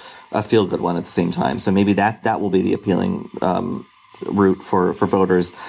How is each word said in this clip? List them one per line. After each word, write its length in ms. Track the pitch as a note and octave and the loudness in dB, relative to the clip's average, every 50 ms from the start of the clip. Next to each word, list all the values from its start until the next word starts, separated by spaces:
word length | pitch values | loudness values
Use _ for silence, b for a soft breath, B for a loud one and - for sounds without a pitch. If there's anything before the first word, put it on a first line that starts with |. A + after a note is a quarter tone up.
| B B B B B B | B B B B B B
a 120 | B G#2+ G#2 | B -4 0
feel 220 | - A#2 A2 G2 | 2 2 2 2
good 160 | F2+ - - | 2 -2 -2
one 160 | - F2 F2 | -2 -2 -2
at 80 | E2+ F2 | -2 -4
the 60 | - | -4
same 200 | - - F2 E2+ | -2 -2 0 0
time. 260 | - B2 - C2 - | 0 -2 -2 -2 -2
So 140 | - - G#2 | -2 0 0
maybe 220 | F#2+ G2 G2+ G2+ G2 | 2 2 4 2 2
that, 300 | G2 G2+ A2 A#2+ - - | 2 2 0 0 -2 -4
that 180 | A2+ A2 D#2+ | -2 -2 -2
will 80 | G#2 F#2+ | -2 0
be 120 | F#2 F#2 | 0 0
the 120 | F#2 F#2+ F#2+ | 2 0 -2
appealing, 560 | F#2+ - G2+ F2+ F#2 F#2 F#2 F2+ - - - - - | -2 -2 -2 0 0 0 -2 -4 -6 -8 -10 -8 -4
um, 460 | - F#2 F2+ F#2 F#2 - - - - _ _ _ _ _ - - - | -2 -2 0 -2 -2 -4 -6 -8 -10 _ _ _ _ _ -18 -12 -8
route 360 | - - G2+ G2 F#2+ F#2 F#2+ | -2 2 4 4 4 4 0
for, 320 | - - - F#2 F2+ F2+ - | -2 -2 0 2 2 2 0
for 120 | - G#2 | 0 0
voters 480 | F#2 - F#2+ F#2+ F#2 F#2 F2+ F2 - - B B | 2 2 2 4 4 4 2 2 0 -6 B B